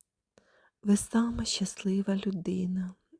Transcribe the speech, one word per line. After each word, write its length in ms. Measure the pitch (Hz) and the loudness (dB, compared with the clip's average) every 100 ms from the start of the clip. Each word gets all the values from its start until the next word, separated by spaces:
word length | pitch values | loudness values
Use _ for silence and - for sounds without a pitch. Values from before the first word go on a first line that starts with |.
| _ _ _ _ _ _ _ _ | _ _ _ _ _ _ _ _
ви 140 | 208 202 | 4 4
сама 480 | - 226 233 233 | 4 2 2 0
щаслива 720 | 226 - 190 - 196 196 202 196 | -2 -2 -4 -2 0 0 0 0
людина 760 | 196 190 175 185 185 185 185 185 _ | -2 -4 -2 -2 0 -2 -4 -10 _